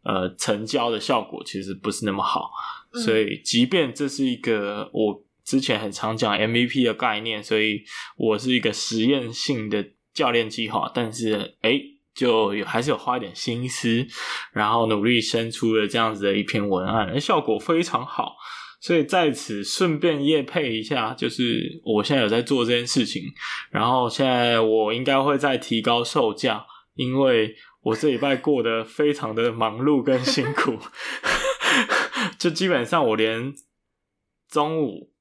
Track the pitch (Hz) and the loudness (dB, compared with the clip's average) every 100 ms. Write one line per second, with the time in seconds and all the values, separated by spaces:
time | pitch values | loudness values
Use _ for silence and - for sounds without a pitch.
0 | - 98 92 - - 104 110 139 120 110 | -2 -2 -2 -4 -4 -2 -2 -2 -2 -2
1 | - 123 98 - - 95 95 95 107 101 | 0 0 -2 -12 -10 -10 -8 -6 -6 -4
2 | 104 98 92 - - - - - _ 240 | -4 -2 -2 -2 -6 -10 -12 -14 _ -6
3 | 226 110 104 101 - 120 127 185 139 - | 0 0 0 -4 -2 2 4 2 0 -2
4 | 143 139 131 120 - 110 101 104 101 - | -6 -2 -2 -2 -2 -2 -2 -6 -6 0
5 | 110 101 _ _ - 135 131 107 98 - | 0 0 _ _ -2 -2 0 -2 -2 -4
6 | 110 113 113 104 107 117 120 131 120 104 | -4 -2 0 2 2 2 2 2 2 2
7 | 123 107 113 107 101 110 107 104 - - | -2 -2 -4 -8 0 2 2 -2 -8 -16
8 | - - 110 104 127 127 110 104 - 113 | -16 -2 0 0 2 2 0 -2 -4 0
9 | 117 139 117 117 - 127 107 104 98 _ | 2 2 -2 -6 -4 -4 -2 -4 -4 _
10 | _ - 135 120 110 110 110 110 - - | _ -2 0 2 0 -4 -4 -2 -2 -2
11 | 113 113 113 104 - _ 110 135 - _ | -4 -2 -2 -2 -4 _ 0 0 -2 _
12 | _ - 123 110 104 104 95 117 135 - | _ -2 2 4 2 0 -2 -2 0 -2
13 | - 123 101 - - 120 123 - 120 113 | -2 -4 -6 -8 -6 -4 -6 -2 0 0
14 | 131 - - - - 107 107 117 113 107 | -2 -8 -8 -8 -6 0 2 4 2 2
15 | 110 120 110 117 113 113 117 110 104 117 | 2 2 2 -2 -2 -2 2 2 2 0
16 | 113 107 101 101 101 110 101 92 95 110 | 0 0 0 0 0 -2 0 0 0 0
17 | 98 120 - - 127 104 - 165 175 - | 0 -2 2 0 2 -2 2 0 2 -4
18 | 127 - - - - - - - - 170 | -4 -6 -6 -8 -16 -16 -18 -16 0 2
19 | 147 185 160 123 - 104 98 - 180 151 | 4 2 2 0 -6 -6 -6 0 0 2
20 | 175 147 143 156 127 175 135 110 110 135 | 2 2 2 2 0 -2 -2 -4 -2 -2
21 | 110 113 120 113 123 117 - - - 104 | -2 -4 -4 0 0 0 -4 -8 0 0
22 | 104 139 107 113 120 135 120 120 120 135 | 2 2 4 2 2 0 2 0 2 0
23 | 107 98 - - - - - 104 117 127 | 0 -4 -8 -12 -10 -10 -6 0 2 2
24 | 120 - 135 123 120 117 113 110 107 117 | 2 0 2 4 4 4 6 4 2 0
25 | 131 135 139 139 143 127 - 113 110 117 | 2 2 4 2 2 0 0 0 4 2
26 | 120 160 113 101 104 104 - - _ - | 2 2 2 2 -2 -2 -6 -20 _ -4
27 | 127 131 135 117 107 - - _ - 113 | -2 2 4 4 2 -4 -20 _ -2 2
28 | 151 120 139 131 156 139 117 113 110 - | 2 2 0 0 2 2 2 -2 -4 0
29 | 147 143 113 110 117 113 113 110 139 143 | 0 0 -4 0 0 0 -2 0 2 2
30 | 135 127 131 262 147 143 - 113 - - | 2 2 2 0 0 0 -2 -2 -10 -12
31 | - - - - 539 - - 277 226 - | -10 -6 -2 -2 -2 -2 2 2 2 0
32 | - 269 214 - 175 165 185 151 117 170 | -2 -4 -6 -2 -4 0 0 0 2 2
33 | 127 107 110 113 131 139 _ _ _ _ | 2 2 0 0 -6 -10 _ _ _ _
34 | _ _ _ _ _ 156 147 160 135 87 | _ _ _ _ _ 0 0 0 -2 -4
35 | - _ | -16 _